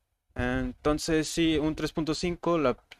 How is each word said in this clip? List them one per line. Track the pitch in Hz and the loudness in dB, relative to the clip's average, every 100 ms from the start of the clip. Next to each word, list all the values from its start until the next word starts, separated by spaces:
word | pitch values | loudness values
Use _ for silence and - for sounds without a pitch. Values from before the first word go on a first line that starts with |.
| _ _ _ - | _ _ _ -4
Entonces | 123 127 127 - 151 151 - 160 147 | -2 -2 -4 -2 0 0 0 0 0
sí, | - 165 156 | 0 2 2
un | 156 151 | 0 -2
tres | 156 | -4
punto | - 151 151 | -2 -2 -2
cinco, | 180 175 170 170 | -4 -2 0 2
la, | 135 117 _ | 2 0 _